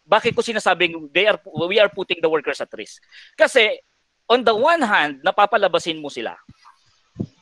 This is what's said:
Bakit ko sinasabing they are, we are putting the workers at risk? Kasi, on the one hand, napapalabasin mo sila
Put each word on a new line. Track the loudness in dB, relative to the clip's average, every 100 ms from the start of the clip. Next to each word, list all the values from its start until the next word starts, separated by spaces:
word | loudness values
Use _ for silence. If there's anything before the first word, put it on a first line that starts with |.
| -2
Bakit | 0 0
ko | -4 -4
sinasabing | -2 -2 0 -2 -4 -4
they | 0 2
are, | 0 -4 -6 -2
we | 2
are | 2
putting | 0 -8 -4
the | -2
workers | -2 -4 -8
at | -10
risk? | -14 -18 -20 _ -20 -10
Kasi, | -2 2 4 2 0 _ _ _ _ 0
on | 2 2
the |
one | 2 2 2 2
hand, | 2 0 -2 -2
napapalabasin | 2 2 2 0 0 -4 -8
mo | -10
sila | -10 -10 -12 _ -20 -20 _ _ _ _ -12 -12 _